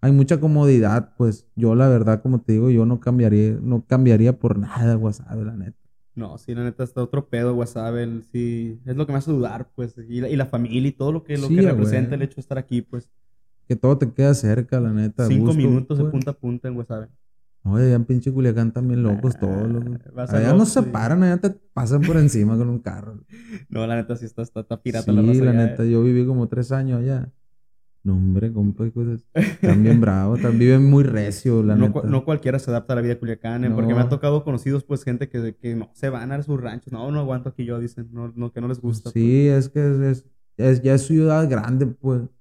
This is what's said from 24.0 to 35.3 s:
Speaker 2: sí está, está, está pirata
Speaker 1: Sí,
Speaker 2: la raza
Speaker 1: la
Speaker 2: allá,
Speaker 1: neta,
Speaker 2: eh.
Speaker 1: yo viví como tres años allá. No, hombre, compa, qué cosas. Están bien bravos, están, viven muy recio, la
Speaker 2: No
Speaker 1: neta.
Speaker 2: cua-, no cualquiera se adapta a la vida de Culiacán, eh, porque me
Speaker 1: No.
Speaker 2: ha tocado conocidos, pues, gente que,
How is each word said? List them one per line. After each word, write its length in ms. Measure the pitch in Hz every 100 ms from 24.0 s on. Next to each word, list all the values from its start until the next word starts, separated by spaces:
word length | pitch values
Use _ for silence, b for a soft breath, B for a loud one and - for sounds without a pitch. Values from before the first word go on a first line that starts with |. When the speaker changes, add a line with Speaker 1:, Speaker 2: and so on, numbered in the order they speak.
| 113 117
Speaker 2:
sí 80 | 117
está, 180 | -
está, 160 | 117 -
está 200 | 113 113
pirata 220 | - 113 107
Speaker 1:
Sí, 60 |
Speaker 2:
la 120 | 104
raza 200 | 107 127
Speaker 1:
la 60 | 127
Speaker 2:
allá, 140 | 117 113
Speaker 1:
neta, 180 | -
Speaker 2:
eh. 60 | 117
Speaker 1:
yo 140 | 117
viví 240 | 120 123 123
como 200 | 127 117
tres 240 | 120 120
años 280 | 135 135 123
allá. 300 | 127 135 135 _ _ _ _ _ _ _
No, 100 | 98
hombre, 400 | 92 92 95 113
compa, 300 | 113 101 98
qué 80 | 113
cosas. 340 | 117 120 117 _
Están 480 | 156 208 160 - 101
bien 180 | 107 117
bravos, 380 | 113 95 95 120
están, 220 | 120 117
viven 280 | 120 131 139
muy 160 | 143
recio, 600 | 139 107 104 101 131 117
la 120 | 107 104
Speaker 2:
No 120 | 104
Speaker 1:
neta. 140 | 104
Speaker 2:
cua-, 40 | 110
no 180 | 135
cualquiera 360 | 135 156 131 131
se 100 | 131
adapta 240 | 117 -
a 40 | 127
la 40 |
vida 140 | 117 120
de 40 |
Culiacán, 440 | 117 113 113 117 123
eh, 60 |
porque 220 | 113 113 117
me 40 |
Speaker 1:
No. 60 | 123
Speaker 2:
ha 40 |
tocado 340 | - 147 147
conocidos, 400 | 151 123 - 139
pues, 200 | - 139
gente 240 | - 120
que, 280 | 139